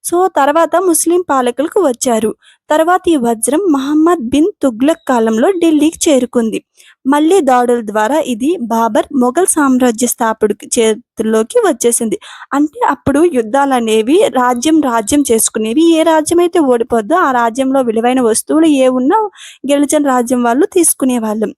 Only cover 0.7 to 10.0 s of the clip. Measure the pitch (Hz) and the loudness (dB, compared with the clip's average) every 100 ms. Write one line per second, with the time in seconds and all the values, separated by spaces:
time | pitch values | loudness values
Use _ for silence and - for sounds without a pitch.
0.7 | 330 370 311 330 359 359 277 247 247 311 | 0 0 0 0 -2 0 -2 -2 -4 -2
1.7 | - 320 240 262 226 214 - _ _ _ | 0 0 -2 -2 -2 -2 -6 _ _ _
2.7 | 302 320 359 370 311 233 226 233 294 403 | 0 2 0 2 0 0 -2 -2 -2 0
3.7 | 277 269 302 320 349 233 277 349 - 277 | -2 0 2 2 0 0 0 0 0 -4
4.7 | 214 277 330 - 247 220 220 302 381 330 | 0 -2 -2 -2 0 0 0 0 2 2
5.7 | 311 294 - - 269 240 240 226 190 _ | 2 0 0 0 0 0 -2 -2 -6 _
6.7 | _ - _ 254 294 311 381 269 247 247 | _ -20 _ -2 0 2 2 2 2 2
7.7 | 240 214 214 214 302 285 226 269 370 233 | -2 -2 -4 -2 -2 -2 -4 -2 -4 -2
8.7 | 226 226 233 339 277 247 269 381 - 277 | -2 0 -2 -2 -2 0 0 0 0 0
9.7 | 254 254 220 | 2 2 0